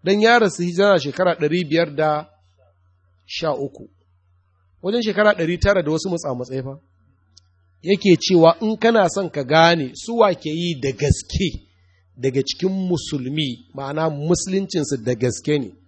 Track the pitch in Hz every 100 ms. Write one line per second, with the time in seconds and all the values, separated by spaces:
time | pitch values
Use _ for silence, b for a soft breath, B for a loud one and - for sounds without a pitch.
0 | 165 196 220 240 208 - 175 175 202 185
1 | 135 - 185 165 151 175 160 160 170 143
2 | 156 151 160 _ _ _ _ _ _ _
3 | _ _ _ - 160 139 139 - - _
4 | _ _ _ _ _ _ _ _ 180 233
5 | 220 190 214 196 165 175 202 196 151 160
6 | 185 170 147 123 123 131 131 147 _ _
7 | _ _ _ _ _ _ _ _ 165 196
8 | 202 175 - 180 165 165 220 214 226 226
9 | 180 - 180 147 127 156 165 170 131 -
10 | - 233 214 175 156 160 175 147 135 131
11 | 147 - - - 190 - _ _ _ _
12 | _ - 131 131 135 - 185 190 185 175
13 | - 147 127 151 143 117 _ 135 135 151
14 | 160 147 151 175 - 190 190 175 139 139
15 | 110 113 123 - - 151 113 -